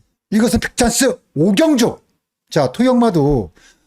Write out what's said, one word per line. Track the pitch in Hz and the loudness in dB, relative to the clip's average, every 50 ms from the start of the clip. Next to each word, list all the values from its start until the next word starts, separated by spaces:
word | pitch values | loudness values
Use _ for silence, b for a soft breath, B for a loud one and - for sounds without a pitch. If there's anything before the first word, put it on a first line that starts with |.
| _ _ _ _ _ _ | _ _ _ _ _ _
이것은 | 190 220 226 226 - 233 | -2 0 0 0 0 -2
빅찬스 | - - - - 247 233 220 - 277 254 - - _ _ _ | -4 -6 -4 -2 -2 -2 0 0 -2 -2 -2 -4 _ _ _
오 | 139 156 202 202 | -2 0 0 2
경주. | - 320 320 302 233 240 175 - - _ _ _ _ _ _ _ _ _ _ | 2 2 2 2 2 0 0 -2 -6 _ _ _ _ _ _ _ _ _ _
자, | - 160 139 123 | -2 -2 -2 0
토경마도 | - - 240 262 247 240 240 233 180 165 139 147 147 123 98 85 b b b b b b b | -2 -2 0 0 2 2 2 2 0 0 0 0 0 -2 -4 -8 b b b b b b b